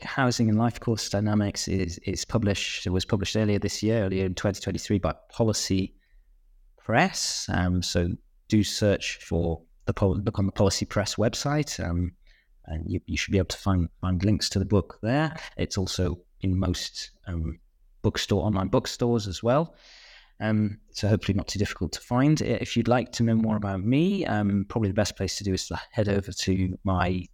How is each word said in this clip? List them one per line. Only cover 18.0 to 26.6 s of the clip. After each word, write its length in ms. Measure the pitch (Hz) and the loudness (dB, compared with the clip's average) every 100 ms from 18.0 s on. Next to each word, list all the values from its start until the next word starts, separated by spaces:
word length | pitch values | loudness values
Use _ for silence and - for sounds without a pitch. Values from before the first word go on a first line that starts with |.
bookstore, 420 | 107 - - 101 | -2 0 0 2
online 240 | 92 101 95 | 2 0 2
bookstores 580 | 131 - - 123 120 104 | 0 0 -2 0 0 -2
as 160 | 92 | -4
well. 320 | 113 135 165 - - - - - - - | 2 2 0 -8 -20 -20 -20 -20 -20 -6
Um, 380 | 110 107 107 104 _ | 0 2 0 -2 _
so 160 | - 101 | -2 2
hopefully 280 | 110 - 98 | 2 2 0
not 120 | - | 0
too 100 | 98 | -2
difficult 340 | 101 - 80 | -2 -2 -6
to 80 | - | -6
find. 400 | - 123 143 156 | -2 2 4 4
I-, 180 | 104 110 | 2 -2
if 160 | 120 - | -2 0
you'd 120 | 117 | 2
like 220 | 123 - | 2 0
to 100 | - | 0
know 120 | 113 | 2
more 220 | 113 110 107 | 4 2 0
about 260 | 104 95 | -2 -2
me, 420 | 101 135 175 196 - | 2 2 2 2 0
um, 400 | 107 101 101 95 | 2 2 2 0
probably 200 | 117 104 | 0 0
the 60 | |
best 220 | 104 104 - | 2 -2 -2
place 200 | 95 - | -4 -4
to 60 | |
do 80 | 101 | -2
is 140 | 92 - | -2 -2
to 120 | 85 - | -8 -6
head 180 | - 92 | -2 0
over 220 | 98 92 | 0 -2
to 460 | 87 - 92 | -4 0 2